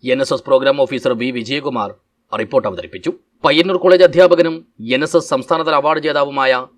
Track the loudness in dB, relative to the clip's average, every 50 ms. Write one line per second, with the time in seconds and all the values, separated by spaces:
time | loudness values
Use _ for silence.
0 | -2 -2 -2 -2 -2 -4 -4 -6 -2 0 0 0 2 0 0 0 -2 -4 -4 -4
1 | -4 -4 -4 -2 -4 -6 -6 -6 -8 -6 -8 -6 -6 -6 -6 -6 -8 -8 -10 _
2 | _ _ _ _ _ _ -8 -8 -8 -2 -2 -2 0 0 -4 -4 -6 -14 -16 -10
3 | -8 -8 -8 -8 _ _ _ _ -2 0 2 2 2 0 0 0 4 4 6 8
4 | 6 6 6 6 6 6 6 4 4 2 0 -8 -14 _ _ _ -8 -4 -2 -2
5 | -2 0 0 -2 -2 0 -6 -6 -4 -4 -4 -2 -2 0 0 0 0 0 -2 -2
6 | -2 -4 -2 -2 -2 -2 -2 -2 0 0 0 0 -2 -8 _